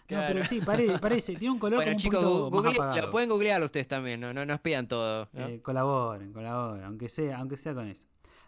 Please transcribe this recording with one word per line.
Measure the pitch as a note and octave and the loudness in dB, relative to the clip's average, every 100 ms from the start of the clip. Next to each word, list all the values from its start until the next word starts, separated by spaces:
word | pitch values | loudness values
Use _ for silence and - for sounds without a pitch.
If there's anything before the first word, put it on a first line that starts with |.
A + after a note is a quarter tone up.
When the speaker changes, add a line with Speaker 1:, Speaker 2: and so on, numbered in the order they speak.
| - | -6
Speaker 1:
Claro. | D3+ D3+ | -2 0
Speaker 2:
pero | F#3+ F3 | 0 0
sí, | A#3 | 0
pare-, | F3+ A3 A3+ F#3 | 2 4 4 2
parece. | G#3 A#3 - E3 | 2 2 0 -2
Tiene | A#3+ | -2
un | B3 | 0
color | G#3 A#3+ | 2 2
Speaker 1:
Bueno, | D#3 | 2
Speaker 2:
como | G3 | 2
un | |
Speaker 1:
chicos, | G3 G3 | 2 4
Speaker 2:
poquito | F3 F3 C#3 | 4 4 2
Speaker 1:
gu-, | |
Speaker 2:
más | F#3+ | 2
Speaker 1:
google-, | G#3+ D#3+ | 4 2
Speaker 2:
apagado. | C#3 C3 D#3+ | 2 0 0
Speaker 1:
lo | |
pueden | G#3+ A#3+ | 0 2
googlear | G#3 G#3 F#3+ | 2 4 4
ustedes | D3+ D3 B2+ | 2 -2 -2
también, | C3+ B2+ A#2 | -4 -4 -6
no, | B2 | -6
no, | C3 | -4
no | C#3+ | -2
nos | D3 | -2
pidan | E3 C#3 A#2+ | 0 0 0
todo, | A#2 A2+ A2 G#2+ | 0 0 -2 -6
¿no? | C#3 B2+ | -8 -8
Speaker 2:
Eh, | A#2 | -8
colaboren, | C3 C3 C3+ C3+ A#2 G2+ G2 | -4 0 2 2 0 -4 -10
colaboren, | A2 A2+ A#2+ A#2 G2+ | -10 -6 -4 -4 -6
aunque | F#2+ G#2+ A#2+ | -10 -10 -8
sea, | - D3 B2+ | -4 -4 -4
aunque | C3 C3+ | -8 -8
sea | D#3+ | -8
con | C3 A2 | -8 -8
eso. | F#2 _ _ _ - | -12 _ _ _ -20